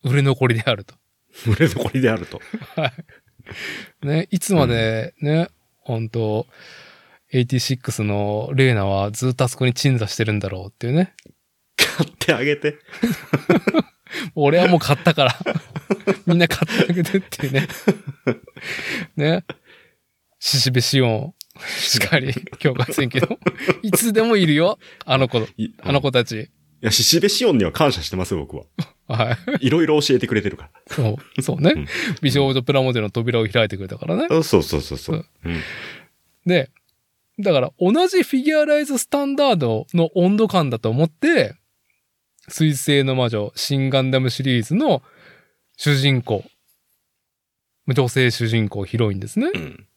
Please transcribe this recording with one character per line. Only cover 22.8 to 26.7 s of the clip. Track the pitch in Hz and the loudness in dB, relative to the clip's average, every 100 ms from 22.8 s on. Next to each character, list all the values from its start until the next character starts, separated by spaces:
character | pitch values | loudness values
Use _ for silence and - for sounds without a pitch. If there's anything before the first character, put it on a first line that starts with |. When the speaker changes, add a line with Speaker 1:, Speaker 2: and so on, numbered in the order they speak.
| 123 | -2
Speaker 1:
線 | 131 131 | -2 -2
け | 131 | 0
ど。 | - 254 - - 277 - | -2 -2 -4 -4 -4 -2
い | 220 | 0
つ | - 233 | 0 2
で | 214 | 2
も | 226 214 | 2 4
い | 170 | 4
る | |
よ。 | 147 175 - - - | 4 2 -2 -12 -20
あ | - 131 | -2 2
の | 127 | 2
子、 | 120 110 - | 0 -2 -6
Speaker 2:
い-、 | 107 - | -8 -6
Speaker 1:
あ | - | 0
の | 139 | 0
子 | 139 | 2
た | 127 | 0
ち。 | 117 110 - _ _ | 0 -6 -12 _ _